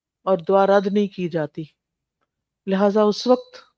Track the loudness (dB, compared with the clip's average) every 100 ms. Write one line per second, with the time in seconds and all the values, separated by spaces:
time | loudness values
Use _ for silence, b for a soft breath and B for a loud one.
0 | _ _ -2 -2 0 2 4 2 2 -2
1 | -4 -4 -6 -4 -6 -10 -16 _ _ _
2 | _ _ _ _ _ _ -6 0 2 2
3 | 0 0 0 0 0 -20 _